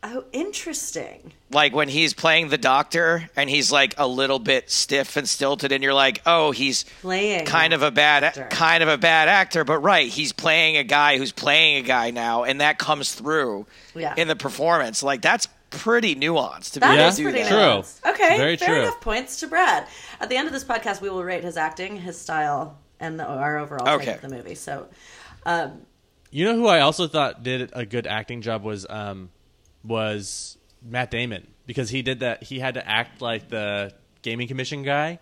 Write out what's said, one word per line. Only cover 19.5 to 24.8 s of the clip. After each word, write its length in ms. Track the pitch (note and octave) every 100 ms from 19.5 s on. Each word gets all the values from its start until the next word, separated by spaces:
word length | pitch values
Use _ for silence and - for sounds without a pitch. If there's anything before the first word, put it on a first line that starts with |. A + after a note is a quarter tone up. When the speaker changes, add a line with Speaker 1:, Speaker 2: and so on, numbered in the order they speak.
| D#4+ F4 G3+ - - - -
Speaker 1:
At 80 | A3
the 80 | B3+
end 120 | D#4
of 60 |
this 120 | C4+ -
podcast, 340 | A#3 A3+ G3
we 100 | G3
will 140 | F#3
rate 220 | F3+ F3+ F3
his 100 | E3+
acting, 400 | D#3 D#3+ F#3 G3+
his 240 | F3+ E3+
style, 580 | - D#3+ D3+ C#3+ D3+ - _ _
and 180 | E3 D#3+
the, 60 | D#3
our 320 | C3+ C#3+ D3+
overall 280 | D3 C#3+ B2+
take 160 | D3 C3+
Speaker 2:
Okay. 20 | G2+
Speaker 1:
of 60 |
the 80 | C3+
movie. 260 | C3 G#2 -
So, 320 | - C#3+